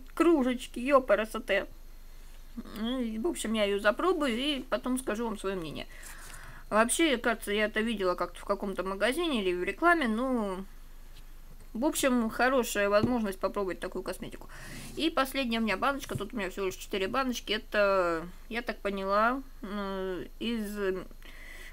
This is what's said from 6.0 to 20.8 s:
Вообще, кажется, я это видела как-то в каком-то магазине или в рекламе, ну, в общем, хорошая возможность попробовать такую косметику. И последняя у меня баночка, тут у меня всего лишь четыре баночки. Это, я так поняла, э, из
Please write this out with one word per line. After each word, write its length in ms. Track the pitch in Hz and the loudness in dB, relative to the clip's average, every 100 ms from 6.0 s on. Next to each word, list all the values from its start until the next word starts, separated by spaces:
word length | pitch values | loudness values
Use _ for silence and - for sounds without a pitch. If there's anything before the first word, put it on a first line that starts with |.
| - - - - - - - | -16 -14 -14 -14 -14 -14 0
Вообще, 480 | 208 233 - 330 240 | 4 4 4 2 2
кажется, 340 | 240 226 - | 2 0 0
я 140 | 208 214 | 2 2
это 160 | 220 | 2
видела 340 | 226 214 185 180 | 0 0 0 0
как-то 240 | 175 - | -2 -4
в 60 | - | -4
каком-то 380 | 202 - 190 | -2 -2 -4
магазине 580 | 185 196 214 277 339 254 | -4 0 0 2 0 0
или 120 | 185 | 2
в 100 | 180 | 0
рекламе, 440 | 185 196 330 339 254 | -2 2 4 6 4
ну, 580 | 214 262 254 202 185 190 - - - - - - - - - - | 2 2 2 0 -2 -8 -12 -16 -16 -16 -16 -16 -16 -16 -16 -10
в 120 | 214 285 | -2 0
общем, 440 | 311 277 247 220 | 2 4 4 2
хорошая 600 | - 247 269 226 - 202 | 2 4 4 2 2 4
возможность 500 | 208 226 247 214 190 | 6 4 2 0 0
попробовать 400 | 196 208 196 170 | -2 0 -2 -2
такую 240 | 185 185 | -4 -6
косметику. 440 | 185 185 147 - - - - - - - | -6 -6 -8 -12 -14 -14 -12 -12 -10 -2
И 140 | 311 | 0
последняя 500 | 320 262 269 254 226 | 2 0 0 0 2
у 40 | |
меня 140 | 220 190 | 2 2
баночка, 380 | 247 277 - 208 | 2 0 -2 -6
тут 160 | 208 | -4
у 60 | 247 | -4
меня 140 | 185 | -4
всего 160 | 185 190 | -2 -4
лишь 80 | 185 | -4
четыре 320 | - 202 190 | -4 -2 0
баночки. 460 | 254 262 240 - | 0 0 -2 -2
Это, 760 | 208 - 214 202 196 175 165 175 - - | -4 0 4 4 6 4 0 -4 -10 -8
я 120 | 226 | -6
так 160 | 233 214 | -4 -4
поняла, 640 | 202 196 190 202 220 262 269 - | -2 -2 2 4 4 2 -4 -12
э, 640 | 202 208 196 190 190 180 - - | -8 -4 -4 -2 -2 -4 -6 -6
из 380 | 220 233 208 208 | -4 -2 -4 -2